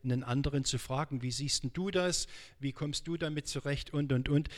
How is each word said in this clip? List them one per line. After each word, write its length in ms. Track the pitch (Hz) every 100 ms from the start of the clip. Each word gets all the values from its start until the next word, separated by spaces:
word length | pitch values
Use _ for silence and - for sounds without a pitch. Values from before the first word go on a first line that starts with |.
einen 200 | 127 123
anderen 420 | 123 127 139 139 131
zu 120 | 123
fragen, 440 | - 131 151 131
„Wie 100 | 127
siehst 320 | 117 143 -
denn 80 | 131
du 180 | - 190
das? 380 | 185 180 175 - - - -
Wie 140 | 139
kommst 340 | - 147 143 -
du 80 | 165
damit 320 | 160 151 -
zurecht?“ 460 | 139 143 139 -
und, 180 | 147 143
und, 160 | 127 131
und. 220 | 147 156